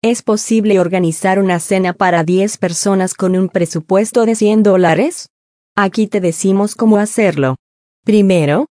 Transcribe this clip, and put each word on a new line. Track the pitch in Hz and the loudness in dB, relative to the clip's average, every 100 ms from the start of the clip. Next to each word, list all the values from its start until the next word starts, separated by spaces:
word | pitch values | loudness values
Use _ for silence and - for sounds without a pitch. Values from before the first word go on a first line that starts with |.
Es | 226 233 | -2 -2
posible | - 214 - 226 214 190 | -2 -4 0 0 2 0
organizar | 175 185 170 165 190 196 | 0 0 -2 -2 -2 0
una | 190 170 | 0 -2
cena | - 190 180 | -2 -2 -2
para | 175 190 175 | 0 0 0
diez | 160 185 202 - | 0 0 0 -2
personas | 185 170 202 196 185 | -6 -4 -2 0 -2
con | - 185 185 | -2 -2 0
un | 185 | -2
presupuesto | 185 170 165 156 185 214 247 226 | -2 -4 -6 -2 0 0 0 0
de | 220 | 0
cien | 208 220 | 2 2
dólares. | 208 190 180 160 277 339 - _ _ _ _ - | 4 4 2 2 -2 -4 -18 _ _ _ _ -2
Aquí | 196 208 214 | -2 0 -2
te | 208 | 0
decimos | 180 165 190 196 208 - | -2 -2 -2 0 -2 0
cómo | 226 208 | 2 2
hacerlo. | 208 - 202 147 135 131 _ _ _ _ | 0 0 0 0 -2 -4 _ _ _ _
Primero, | - 214 196 180 147 156 311 | 0 2 4 2 2 0 -2